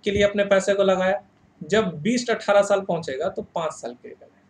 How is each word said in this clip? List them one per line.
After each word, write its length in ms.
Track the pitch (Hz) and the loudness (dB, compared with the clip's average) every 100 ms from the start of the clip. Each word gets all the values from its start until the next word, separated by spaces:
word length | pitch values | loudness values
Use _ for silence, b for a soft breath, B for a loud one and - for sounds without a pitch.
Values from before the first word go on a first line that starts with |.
के 80 | - | -2
लिए 120 | 202 | 2
अपने 220 | 202 202 196 | 2 2 2
पैसे 280 | 196 190 | 2 2
को 100 | 202 | 2
लगाया, 380 | 196 185 185 196 - _ _ _ | 2 2 2 0 -4 _ _ _
जब 320 | 151 202 190 151 | 0 0 0 -2
बीस 280 | 160 247 - | -2 -2 -2
अठारह 320 | 220 - 202 | -4 2 2
साल 180 | 196 196 | 4 0
पहुँचेगा 460 | 196 170 160 131 170 | 0 -4 -4 -6 -6
तो 120 | 190 214 175 | -6 -10 -6
पाँच 160 | 160 | -6
साल 200 | 151 120 | -8 -14
के 140 | 120 - | -14 -18
लिए 80 | - | -20
लगाया। 280 | - _ _ | -20 _ _